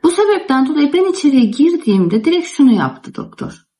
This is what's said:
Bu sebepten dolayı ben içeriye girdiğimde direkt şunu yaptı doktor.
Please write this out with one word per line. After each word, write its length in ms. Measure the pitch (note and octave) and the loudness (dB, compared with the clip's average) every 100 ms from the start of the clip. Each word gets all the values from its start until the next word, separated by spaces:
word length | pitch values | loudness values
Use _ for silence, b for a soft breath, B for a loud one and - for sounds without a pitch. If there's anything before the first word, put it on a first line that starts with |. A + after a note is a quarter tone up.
Bu 80 | E4+ | 0
sebepten 580 | F4+ G#4 G4 - C4 C4 | 0 0 0 0 -2 0
dolayı 240 | D4+ C#4+ | 0 0
ben 200 | F4 F#4+ | 0 -2
içeriye 320 | F4+ D4 C4+ | 0 2 2
girdiğimde 800 | A3 - D#4+ F4 A#3+ F#3+ E3+ G#3+ | 0 2 0 0 0 0 0 0
direkt 220 | C4 F4 E4+ | 0 -2 -4
şunu 260 | - C4+ | 2 4
yaptı 420 | G#3 C3+ - - | 4 0 -6 -16
doktor. 500 | - - - - - _ | -14 -16 -14 -14 -14 _